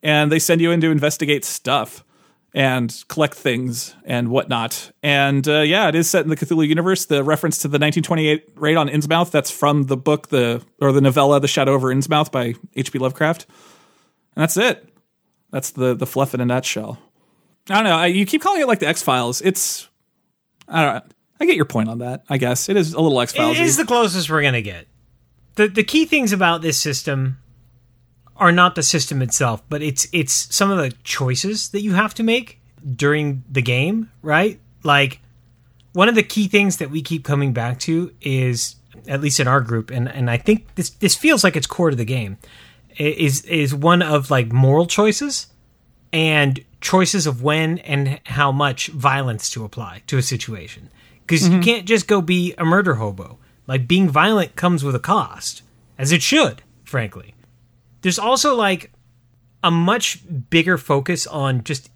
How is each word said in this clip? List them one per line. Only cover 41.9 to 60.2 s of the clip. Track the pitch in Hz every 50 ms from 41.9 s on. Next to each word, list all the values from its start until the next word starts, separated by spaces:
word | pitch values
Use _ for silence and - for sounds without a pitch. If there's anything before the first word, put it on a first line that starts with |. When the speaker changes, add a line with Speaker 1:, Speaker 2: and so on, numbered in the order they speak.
Speaker 2:
to | 139
the | 120 120
game, | 104 131 127 110 98 98 - - - - - - - _ _ _ _ - -
i-, | 147
is, | 151 156 - 165 147 135 131 -
is | - 170 160 147 135 143
one | 143 143 170 175 175 180
of, | 156 151 147 135 -
like, | 147 131 120 110 117
moral | 127 131 131 135 156 175
choices | 170 - - 208 220 208 - 285 285 269 - - - _ _ _ _ _ _ _ _ _ _ _ _ -
and | 160 160 160 156 151 143 139 131 135 - _ - _ -
choices | - - 185 185 175 - 202 151
of | 156 139 120 127
when | 147 151 156 160 160 165 175
and | - - 147 139 139 135 139 - _
how | - 120 139 147 139 131
much | 139 147 139 127 - - -
violence | - 147 123 139 131 139 135 127 113 104 - -
to | - 120 110
apply | 101 - - 113 92 85 95 _
to | - - 131
a | 127
situation. | - 135 113 - - 110 95 80 - - - - - _ _ _ _ _ _ _
'Cause | - 170 156 160
you | 175 175
Speaker 1:
Mm-hmm. | 185 175
Speaker 2:
can't | 214 233 226 180
just | 185 226 214 170
go | - 214 202
be | 175 156 185 180 175 180 - -
a | 175
murder | 160 170 196 202 185 143
hobo. | 107 113 104 98 95 95 - - - _ _ _ _ _
Like, | - 131 135 127 120
being | 175 185 196 175
violent | 135 151 165 202 220 208 175 - _
comes | - - 180 175 160 135
with | 143 131
a | 120
cost, | - - 196 220 139 - - - - - - - _ _ _ _ _ _ _ -
as | 135 139 165
it | 165 -
should, | - 262 311 294 143 107 - - _ _ _ _
frankly. | - - 131 113 101 - 95 92 - - _ _ _ _ _ _ _ _ _ _ _ _ _ -
There's | 185 175 -
also, | 202 226 254 254 - 294 269
like, | 240 214 196 190 170 - - _ _ _ _ _ _ _ _ _ _ _ _ _ _ -
a | 127 170
much | 170 170 185 214 247 - - - -